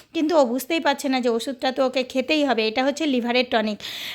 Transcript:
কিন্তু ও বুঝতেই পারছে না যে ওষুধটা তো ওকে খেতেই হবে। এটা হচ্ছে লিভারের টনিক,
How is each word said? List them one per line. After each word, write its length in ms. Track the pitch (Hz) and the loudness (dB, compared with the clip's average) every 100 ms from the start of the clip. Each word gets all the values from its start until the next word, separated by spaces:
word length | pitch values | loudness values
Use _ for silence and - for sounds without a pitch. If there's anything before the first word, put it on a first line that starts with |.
| - | -10
কিন্তু 240 | 330 311 330 | -2 2 4
ও 80 | 254 | 4
বুঝতেই 340 | 247 - 330 | 0 -2 0
পারছে 300 | 311 277 277 | 0 0 0
না 120 | 262 | 0
যে 80 | 247 | 0
ওষুধটা 420 | 226 254 262 269 | 0 -2 -4 -2
তো 140 | 262 262 | 0 0
ওকে 180 | 262 | 0
খেতেই 420 | 254 262 254 311 285 | -2 -2 0 2 2
হবে। 220 | 226 220 | 2 0
এটা 160 | 220 | 0
হচ্ছে 220 | 269 - 320 | 0 0 0
লিভারের 400 | 254 233 247 247 | 0 2 0 2
টনিক, 300 | 233 220 208 - - - | 0 0 -4 -10 -12 -12